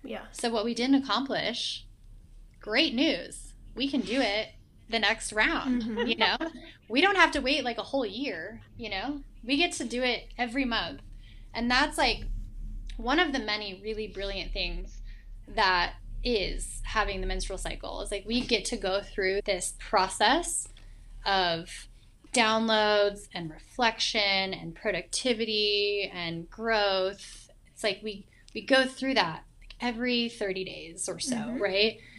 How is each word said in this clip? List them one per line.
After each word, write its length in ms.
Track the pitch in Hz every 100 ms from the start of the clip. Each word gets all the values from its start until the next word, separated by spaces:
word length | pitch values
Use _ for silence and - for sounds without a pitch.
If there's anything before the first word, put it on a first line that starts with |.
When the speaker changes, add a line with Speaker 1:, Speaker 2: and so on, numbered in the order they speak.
Speaker 1:
Yeah. 220 | - 214 -
Speaker 2:
So 200 | - 240
what 140 | 226
we 80 | 220
didn't 300 | 226 247 269
accomplish, 800 | 269 208 269 180 - 240 - - - - - - - - - -
great 340 | - 220 311
news. 600 | 226 311 185 - - - - -
We 160 | - 277
can 120 | 277
do 180 | 185 254
it 300 | 226 202 214 - - - -
the 120 | 226
next 320 | 208 220 -
round, 500 | 214 247 302 269 247
Speaker 1:
Mm-hmm. 240 | 220 220 240
Speaker 2:
you 100 | 226
know? 200 | 202 214 330 - - - -
We 120 | 240
don't 160 | 370 392
have 160 | 320
to 80 | 311
wait, 240 | 247 302
like, 140 | 247 226
a 40 |
whole 240 | 196 277 226
year, 540 | 202 277 180 175 220 - -
you 120 | 220
know? 340 | 196 233 294 - -
We 120 | 226 277
get 160 | 349
to 120 | 339
do 200 | 262 233
it 240 | 254 226 - -
every 260 | 240 240
month. 360 | 254 226 170 185 - - - - -
And 160 | - 240
that's, 300 | 247 302 311
like, 280 | 269 208 - - - - - - - -
one 220 | 233 302
of 140 | 349
the 80 | 262
many 400 | 214 208 208 185
really 240 | 202 214 214
brilliant 460 | 190 196 196 165
things 480 | 196 175 175 180 - - - - - -
that 460 | - 196 180 175 - - -
is 580 | 247 233 180 - - -
having 360 | - 220 202 196
the 60 | 185
menstrual 320 | 185 - 190
cycle 420 | 165 - - -
is, 120 | 208
like, 120 | 202 208
we 140 | 240
get 240 | 220 220 -
to 100 | 240
go 240 | 190 190
through 400 | 202 - 190 196
this 300 | 208 185 - -
process 880 | - 202 185 - 214 285 349 - - - - - - -
of 640 | - 196 180 165 175 - - - - - -
downloads 960 | 254 220 220 226 220 214 208 202 202 -
and 160 | 185 165
reflection 1040 | - - - 233 226 - 226 202 190 190
and 200 | 180 165
productivity 1400 | 165 220 175 180 - 254 220 220 214 208 208 208 202 190
and 340 | 180 170 165 170
growth. 1000 | - 226 220 202 190 185 202 - - - - -
It's 100 | -
like 180 | 220 190
we, 240 | 214 202 - - -
we 80 | 220
go 240 | 208 262 262
through 280 | 262 262
that, 300 | 247 175 160 - -
like, 140 | - -
every 480 | 240 226 247 240 233
thirty 360 | - 202 185
days 440 | 185 180 160 170 -
or 100 | 170
so, 180 | - 240
Speaker 1:
Mm-hmm. 220 | 220 247
Speaker 2:
right? 400 | 196 190 220 214 -